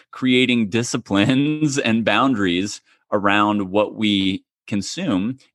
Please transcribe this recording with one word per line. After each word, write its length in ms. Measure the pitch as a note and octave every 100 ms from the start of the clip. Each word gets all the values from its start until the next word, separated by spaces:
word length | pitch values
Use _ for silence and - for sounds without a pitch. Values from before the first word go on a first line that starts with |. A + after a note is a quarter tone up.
| _
creating 580 | - B2+ B2+ B2 A#2+ G#2
disciplines 1040 | A2+ A#2+ B2+ - G2 G#2+ C3 D3 D3+ D3+ C3+
<laughs> 60 |
and 200 | A2+ A2+
boundaries 800 | G#2+ G#2 C3+ A2+ F#2+ F2 G#2 - _ _ _
around 600 | G#2 G2 G#2 G#2 G#2 F#2
what 240 | G2+ G#2 G#2+
we 480 | G#2+ G2 F#2+ G2 - _ -
consume 680 | G2+ - - F3 F#2 G#2+ C3 _